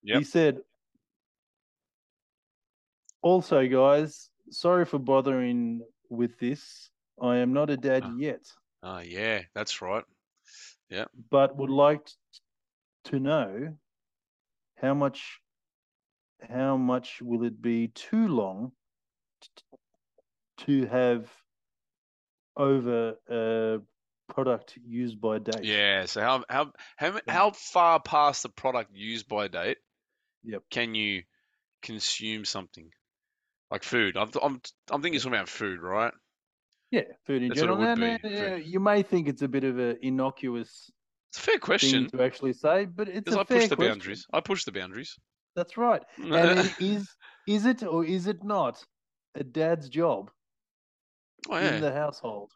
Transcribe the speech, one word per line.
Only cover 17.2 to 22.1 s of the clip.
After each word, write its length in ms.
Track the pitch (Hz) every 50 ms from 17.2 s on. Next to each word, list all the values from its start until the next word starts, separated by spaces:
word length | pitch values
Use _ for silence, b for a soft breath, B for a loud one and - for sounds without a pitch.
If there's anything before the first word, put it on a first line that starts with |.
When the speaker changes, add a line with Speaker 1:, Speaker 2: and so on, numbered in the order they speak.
Speaker 2:
will 220 | 120 120 120 113 120
it 180 | 120 110 110
be 260 | 113 120 117 117 117
too 400 | 113 _ - - - - 220 226
long 440 | 202 156 120 104 95 92 98 117 131 - _ _ _ _ _ _ _ _ _ _ _ _ _
t-, 220 | - - _ - _ _ - - _ _ _ _ _ _ _ _ _ _ _ _ _ _ _ - -
to 200 | - 143 135 127
have 460 | 107 117 127 127 123 120 117 110 - - _ _ _ _ _ _ _ _ _ _ _ _ _ _ _